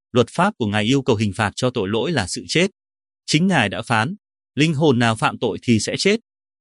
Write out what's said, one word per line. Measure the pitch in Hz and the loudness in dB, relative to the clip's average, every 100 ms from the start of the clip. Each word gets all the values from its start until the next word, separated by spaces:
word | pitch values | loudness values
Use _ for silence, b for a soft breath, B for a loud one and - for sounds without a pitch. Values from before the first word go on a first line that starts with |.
| _ | _
Luật | 117 117 | 0 0
pháp | - 196 - | 0 -2 0
của | 107 | -2
Ngài | 107 | 0
yêu | 107 139 | 0 0
cầu | 131 107 | 2 0
hình | 107 | 0
phạt | 92 104 - | 0 -2 0
cho | 127 | -2
tội | 120 95 | -2 -2
lỗi | 110 143 | -2 -2
là | 147 90 | -2 -4
sự | - 101 | -8 -4
chết. | 156 196 - _ _ _ _ - | 0 0 -4 _ _ _ _ -2
Chính | 151 190 | 0 2
Ngài | 160 104 | 2 0
đã | 90 | -4
phán, | - 113 123 202 _ _ _ 127 | -2 -2 -2 -6 _ _ _ -2
"Linh | 160 | 0
hồn | 143 160 120 | 2 2 4
nào | 117 110 | 2 0
phạm | 143 104 | -2 -2
tội | 117 87 | -4 -2
thì | - 107 | 0 2
sẽ | - - | 0 -2
chết." | 190 226 - _ _ _ | 0 0 -4 _ _ _